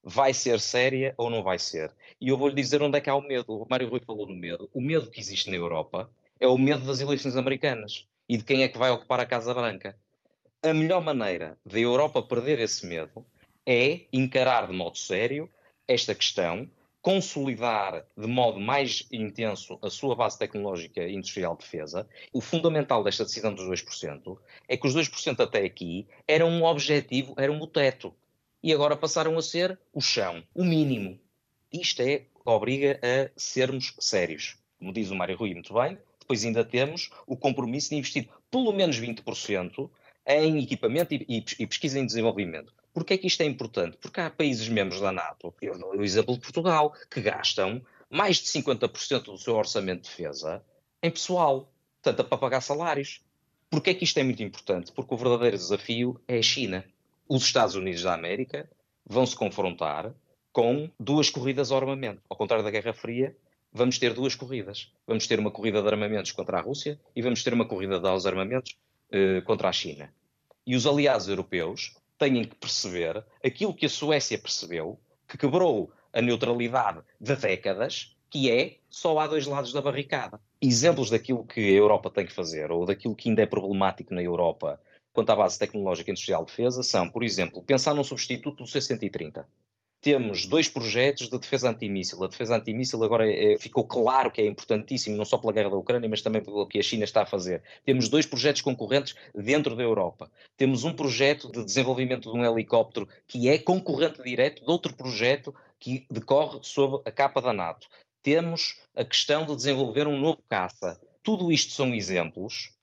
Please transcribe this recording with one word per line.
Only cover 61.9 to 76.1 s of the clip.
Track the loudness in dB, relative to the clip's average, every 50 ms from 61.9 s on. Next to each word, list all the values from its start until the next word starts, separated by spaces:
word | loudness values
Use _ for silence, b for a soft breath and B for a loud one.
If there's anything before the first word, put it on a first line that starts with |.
| -4 -4 -6 -8 -8 -10 _ _
Ao | -6
contrário | -4 0 0 2 0 2
da | 0
Guerra | -2 -2 -2 -4 -6
Fria, | -6 -8 -6 -2 0 -2 -2 -2 _ _ _ _ _ _ _
vamos | _ 2 2 2 4 2
ter | 2 0 0
duas | 2 -2 -2 -2
corridas. | -4 -8 -10 -8 -8 -8 -8 -10 -12 -14 _ _ _ _
Vamos | -2 -2 0 2
ter | 2 2 2
uma | 2 0
corrida | -2 -2 -2 0 2 2 2
de | 2
armamentos | 2 0 0 -2 -2 -4 -4 -6 -6
contra | -8 -6 -2 -2
a | -2 -2
Rússia | -4 -6 -6 -6 -8 -8 -8 _ _ _
e | -2
vamos | 0 0 0 0 0
ter | 0 2
uma | 2 0
corrida | 0 -2 -4 -2 -2 -2 0 2 2
aos | 0 2 0
armamentos, | 0 -2 0 -2 -2 -2 -4 -4 -6 -16 _ _ _ _ _ _ _
eh, | 2 4 4 4 4 2 2
contra | 0 0 2 2 0
a | 0
China. | 0 -4 -6 -8 -10 -14 -18 _ _ _ _ _ _ _ _ _ _ _
E | 0 0
os | 2 4
aliados | 4 4 4 4 4 4 2 0 -2
europeus | -2 -4 -4 -4 -2 -2 -2 -2 -6 -8 -10 -12 -12 _ _ _ _ _
têm | 2 4 4 2 0
que | -2 -8
perceber | _ -8 -6 -4 -4 -4 -4 -2 -2 -2 -2 -2 -6 -8 b b b b
aquilo | -2 0 0 -2 -2 0
que | 0 -2
a | -2
Suécia | -2 -2 0 2 2 2 2 0 -4 -6
percebeu, | -4 -6 -6 -6 -6 -6 -6 -6 -6 -6 -8 -12 _ _ _ _ _ _
que | -8
quebrou | -2 0 2 4 4 4 4 4 2 0 b b b b b